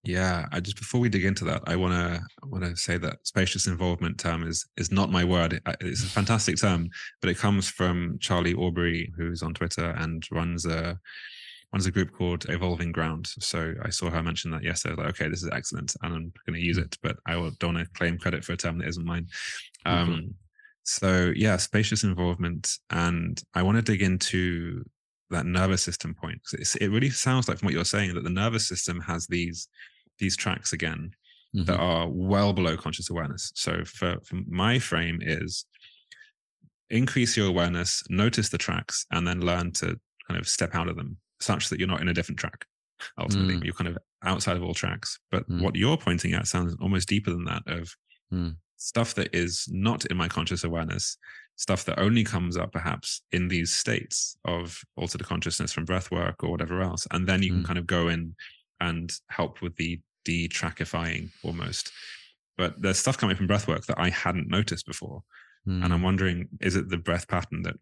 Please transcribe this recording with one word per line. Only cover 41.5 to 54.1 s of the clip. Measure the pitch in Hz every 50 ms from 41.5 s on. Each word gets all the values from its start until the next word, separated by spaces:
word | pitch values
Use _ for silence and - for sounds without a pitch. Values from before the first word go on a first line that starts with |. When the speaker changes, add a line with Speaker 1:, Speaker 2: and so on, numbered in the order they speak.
| 101 76 - -
Speaker 1:
that | - 73
you're | 90 92
not | 90 73
in | 82 90
a | 85
different | 85 85 - 71 -
track. | - - - - - _ _ _ _ _ _ _ - - _ -
Ultimately, | - - 101 98 95 92 92
Speaker 2:
Mm. | 87 87
Speaker 1:
you're | 87 87
kind | - 90 85
of | 85 - _ _ _ _
outside | - 87 92 - - 101 87
of | 87
all | 87 87 92
tracks. | - - 95 92 101 - - - - _ _
But | - 90 - -
Speaker 2:
Mm. | 90 87
Speaker 1:
what | 90 98 -
you're | 92 101 131 160
pointing | 160 - - 90 85 - 87
at | 85 87 85
sounds | - - 90 90 87 82 -
almost | - 95 98 92 90 -
deeper | 101 104 101 -
than | 87 87 87
that, | 85 82 85 -
of | - 87 85 85 85 - _ _ _ _ _ _ _
Speaker 2:
Mm. | 92 90 87 82 80 82 _ _ _
Speaker 1:
stuff | _ - - - 117 117 - -
that | 101 90 - -
is | 90 87 87 87 - - -
not | - 92 98 113 117 - -
in | - -
my | 90 85 85
conscious | - - 82 - 90 85 -
awareness, | 82 82 82 80 - 50 95 - - - _ - - - - - _ _
stuff | - - - 95 87 -
that | - - -
only | 95 104 117 117 107
comes | 110 107 101 90 87 87
up | 87 87 95
perhaps | - 85 82 85 - - - - - - _ _
in | - 90 90 90
these | 90 85 85 82 -
states | - - 113 113 - - -